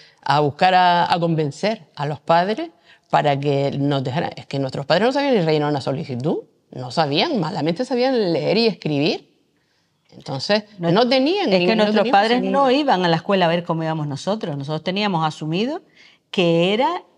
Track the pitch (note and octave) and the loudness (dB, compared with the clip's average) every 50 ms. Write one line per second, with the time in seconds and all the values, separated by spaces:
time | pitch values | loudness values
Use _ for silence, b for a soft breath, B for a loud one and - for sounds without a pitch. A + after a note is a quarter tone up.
0 | B B B B - - C#3 D3 D3+ C#3+ - - F#3 F#3 F#3 F3+ F3+ F3+ F3 F3 | B B B B -2 0 2 2 2 0 2 2 4 4 6 6 6 6 4 4
1 | E3 - - F3+ E3 E3+ E3 D#3 D#3 C#3+ C#3+ - - G3+ A3+ - - _ _ - | 2 2 0 0 0 0 0 0 -2 -2 -4 -4 -4 -4 -4 -4 -8 _ _ -8
2 | C#3+ D3 D3+ - _ - E3 E3+ F3+ G3 A3 D4+ E4 E4 b b b b b b | -6 -6 -6 -4 _ 2 2 2 2 0 -2 -4 -6 -10 b b b b b b
3 | b _ - D#3 D3+ D3 C#3+ C#3 C#3 D3 C#3 C#3 C#3 C#3 C3+ C#3+ C#3 C#3+ C#3+ C#3 | b _ 0 0 2 2 0 0 0 0 0 0 0 -2 -2 -2 -2 0 -2 -2
4 | B2+ C3+ B2 E3 - - - - - - - C#3 C#3 C3 - D#3+ D3 - D#3+ F3+ | -2 -4 -4 -4 -4 -6 -8 -12 -12 -10 -6 -6 -6 -6 -6 -6 -2 0 0 2
5 | G#3 B3 C4+ C#4+ C#4 C#4+ B3+ G#3+ E3+ D#3+ D#3 D3+ D3 D3 D3 C#3 - - C#3 C3 | 2 0 0 0 0 2 2 2 2 2 2 0 0 0 -2 -2 -2 -4 -4 -4
6 | - - B2+ A#2+ C3 D#3 A#3 G#4 - - _ _ _ _ - - B2 B2+ A#2+ F3+ | -6 -8 -8 -4 -4 -4 -4 -4 -6 -12 _ _ _ _ -14 -14 -12 -6 -2 -2
7 | D#3+ C#3 C#3 E3 A3+ E4+ D#4+ A3 D#3 D#3 - E3 C#3+ D#3+ F3 E3+ B3+ B3 C#4 A#3+ | -2 0 0 0 0 0 -2 -2 -2 -4 -4 -4 -2 -2 -2 -4 -4 -4 -2 -2
8 | B3 C4+ C4+ A#3+ G#3 F3 E3 D3 D3+ D3 D#3+ G#3+ A#3 A3 - - - D#3 D3+ C#3 | 0 0 0 0 0 0 -2 -2 0 0 0 2 2 0 -2 -2 -4 -4 -2 0
9 | C#3+ F3 C#4+ G4 - _ _ _ _ _ _ _ _ _ _ _ _ _ _ _ | 0 0 -2 -4 -8 _ _ _ _ _ _ _ _ _ _ _ _ _ _ _
10 | _ _ - B2+ - - C#3 C3+ - - G3+ G#3+ G#3+ - - - E3+ E3+ E3+ G#3 | _ _ -20 -18 -12 -10 -10 -6 -2 -2 -2 -2 -2 -6 -10 -4 -2 2 2 2
11 | B3 A#3+ A#3+ B3+ C4 D4 F4+ G#4 F#4+ B3+ G3 F#3 F3 F3+ A3+ A3 G#3+ G#3 G#3+ G#3+ | 4 4 2 2 2 2 0 0 0 0 2 2 2 2 2 2 2 2 2 2
12 | G3+ A3+ - G3 G#3 A3+ A#3+ B3 B3 - - C#4 C#4 C4 B3 C#4+ D4+ C4+ G#3 F3+ | 2 4 4 4 4 4 2 0 0 0 0 2 2 2 2 2 2 2 2 2
13 | F#3 E3+ E3 E3 - - G3+ F#3+ F3+ E3 E3 F3 E3+ E3+ E3 D#3+ D#3+ D#3+ D#3+ D#3+ | 2 2 2 0 0 0 0 2 2 2 2 0 -2 -4 -4 -4 -2 -4 -4 -4
14 | D3 D3 C#3 C#3 - F#3 G3+ A3 A3+ F3 D3 C#3+ C#3 C#3+ D#3 D#3 D#3+ F#3 F3+ G3+ | -4 -6 -6 -6 -4 -6 -4 -4 -4 -6 -6 -6 -6 -6 -6 -6 -6 -4 -4 -2
15 | G#3+ G#3 F#3+ D#3+ D#3+ D#3 D3+ - D#3+ D3+ D#3+ F3+ A3 B3+ D4+ F#4 b b b b | -2 0 0 0 0 -2 -2 -4 -6 -4 -2 -2 -2 -2 -4 -6 b b b b
16 | b b b b _ _ - - F3+ E3+ E3 E3 E3+ F#3 G3+ A3 C4 D#4+ F4 F4+ | b b b b _ _ -2 2 2 4 4 4 2 2 2 0 0 0 -2 -4
17 | - _ _ | -8 _ _